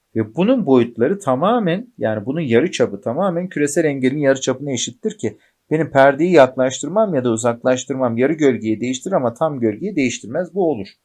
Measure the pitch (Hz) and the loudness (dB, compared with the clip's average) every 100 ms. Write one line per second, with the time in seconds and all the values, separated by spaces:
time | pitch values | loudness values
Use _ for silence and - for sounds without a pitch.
0 | _ 113 107 147 202 262 147 131 120 110 | _ -6 -4 -2 0 2 4 4 4 0
1 | 131 196 - 127 185 247 185 185 254 - | -2 0 -2 0 0 0 0 -2 -6 -6
2 | 110 107 110 156 143 113 175 - 110 98 | -4 -4 -4 -4 2 2 2 0 -2 -2
3 | - 135 196 170 180 151 143 175 156 139 | -6 -2 -2 -2 -6 -2 -2 0 0 0
4 | 127 147 139 135 131 127 143 123 - - | -2 2 2 2 -2 -4 -4 -6 -6 -8
5 | - - 110 - _ _ _ 156 147 135 | -8 -6 -8 -8 _ _ _ -4 2 6
6 | 135 139 175 165 127 131 131 127 143 196 | 6 4 4 6 6 4 -2 -2 -4 -2
7 | 214 147 123 113 120 117 127 127 - 131 | 0 0 0 0 -2 -2 -2 -2 -2 -4
8 | 127 113 135 156 143 110 107 107 123 127 | -2 0 0 2 2 2 -2 -4 -4 -6
9 | 190 185 120 113 160 139 113 104 190 185 | -4 -2 -2 -2 -4 -2 -2 -2 -6 -2
10 | 127 - 101 139 175 185 170 120 98 - | -2 -4 -8 -8 -6 -2 -2 -2 -8 -16